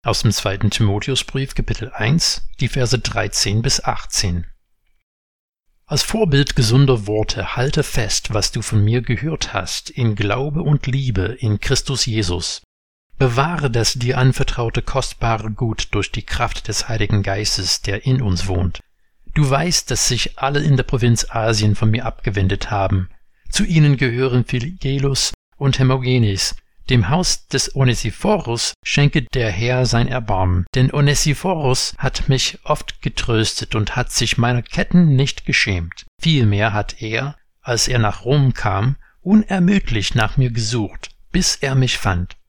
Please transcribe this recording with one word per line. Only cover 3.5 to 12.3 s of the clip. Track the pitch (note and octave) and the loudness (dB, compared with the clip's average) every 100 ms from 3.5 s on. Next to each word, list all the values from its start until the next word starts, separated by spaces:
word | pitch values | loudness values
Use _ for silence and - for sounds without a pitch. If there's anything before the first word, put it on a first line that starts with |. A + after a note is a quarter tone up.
| G#2+ | 0
bis | A#2 - | 0 0
achtzehn. | - A2 - - G2+ F2 F2 - _ _ _ _ _ _ _ _ _ _ _ _ | 0 -4 -4 -2 -2 -2 -6 -14 _ _ _ _ _ _ _ _ _ _ _ _
„Als | _ D3 | _ -4
Vorbild | - A3 G3 C#3 C#3+ - | -2 0 2 4 2 2
gesunder | A2 C3 C#3 A#2+ G#2 | 4 6 6 4 0
Worte | G#2+ G#2 - G2 | 0 0 -4 -4
halte | - B2 D#3 | -2 0 0
fest, | - - G#2+ - - | 0 0 0 -2 -2
was | G#2 - | -2 -2
du | A#2+ | -4
von | - A2 | 0 2
mir | G#2 B2+ | 4 2
gehört | A2+ A#2 D3+ D#3 - | 0 -2 -2 -4 -4
hast, | G2+ F2 - - | -4 -4 -8 -8
in | - A#2 | -2 -2
Glaube | G#2 G#2 A2+ C#3+ D3 | 0 -2 -2 -2 -2
und | D3 D3 - | 2 2 2
Liebe | C3+ C3 G2 F#2 B2+ | -2 0 -2 -2 -2
in | A2 G2+ | -2 -2
Christus | - C3+ - C3+ - | 0 -2 -2 -4 -2
Jesus. | G#2+ F2+ | -2 -2